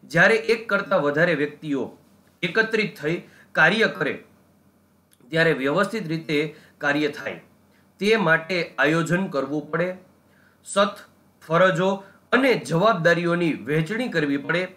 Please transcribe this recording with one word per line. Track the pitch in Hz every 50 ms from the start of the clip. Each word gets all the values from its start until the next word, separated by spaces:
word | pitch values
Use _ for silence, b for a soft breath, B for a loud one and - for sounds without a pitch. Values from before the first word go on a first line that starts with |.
| -
જ્યારે | - 135 165 175 208 226
એક | 214 220 - 226 226 - -
કરતાં | 202 196 - - 196 185
વધારે | 147 147 139 147 165 175 170
વ્યક્તિઓ | 139 147 147 147 - - 156 143 135 117 90 - - _ _ _ _ _ _ _ _ -
એકત્રિત | 175 170 220 220 214 - 214 214 170 - -
થઈ | - 151 165 185 - B B B B B
કાર્ય | _ - 160 160 190 226 214 185
કરે, | - 190 160 135 110 - - _ _ _ _ _ _ _ _ _ _ _ _ _ _ _ _ _ _ _ _ -
ત્યારે | 156 160 165 165 151
વ્યવસ્થિત | 127 131 139 147 175 202 202 - 226 185 156
રીતે | 160 165 160 - 156 147 156 156 B B B B B B
કાર્ય | - 143 143 147 151 143
થાય, | 147 - - - 92 85 - _ _ _ _ _ b b b b _ _
તે | 190 202 220 220
માટે | 190 160 160 160 160 - 190 180 160 - - -
આયોજન | 131 147 160 165 165 156 170 180 196 180
કરવું | - 139 135 135 143 151 143 -
પડે, | - 165 175 180 185 185 - _ _ _ _ b b b b b b b b
સત, | - - 196 202 202 - - - - _ _ _ _ _ _ - -
ફરજો | 156 170 185 185 175 160 185 190 196 190 B B B B B _
અને | - 247 262 269 226
જવાબદારીઓની | 170 139 - 156 165 180 220 226 180 160 170 170 170 175 170 170 175 175 165 135
વહેંચણી | 98 98 120 147 160 160 156 208 240 254 240
કરવી | - 165 147 139 139 139
પડે | 139 143 160 175 185 180 -